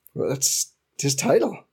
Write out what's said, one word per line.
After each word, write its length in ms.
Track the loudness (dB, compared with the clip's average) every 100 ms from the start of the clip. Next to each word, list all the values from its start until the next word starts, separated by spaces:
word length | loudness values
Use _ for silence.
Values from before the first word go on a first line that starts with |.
| -14
Well, 140 | -6 -4
that's 440 | -2 -2 -2 -6 _ _ -6
his 160 | -4 0
title. 480 | 4 4 2 -4 -18